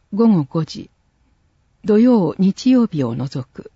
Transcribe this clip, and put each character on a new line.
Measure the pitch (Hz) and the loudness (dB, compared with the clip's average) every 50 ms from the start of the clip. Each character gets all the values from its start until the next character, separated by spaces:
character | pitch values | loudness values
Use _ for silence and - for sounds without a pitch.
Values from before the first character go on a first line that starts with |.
| _ - - | _ -10 -4
午 | 196 233 226 | 0 2 2
後 | 208 165 143 | 2 2 0
五 | - - 165 160 | -2 -4 -6 -6
時。 | - - - - - _ _ _ _ _ _ _ _ _ _ _ _ _ _ _ _ _ _ - | -8 -10 -16 -20 -20 _ _ _ _ _ _ _ _ _ _ _ _ _ _ _ _ _ _ -4
土 | 190 208 214 | 0 2 2
曜、 | 233 254 247 220 175 156 104 - | 4 4 4 2 0 0 -2 0
日 | 185 196 - - - 254 | 0 0 -2 0 0 2
曜 | 262 247 233 - | 2 2 2 0
日 | - 147 131 | -2 -4 -4
を | 117 117 | -4 -4
除 | 143 - 139 - 143 127 _ | -6 -8 -8 -8 -10 -12 _
く。 | _ - - - _ | _ -20 -20 -20 _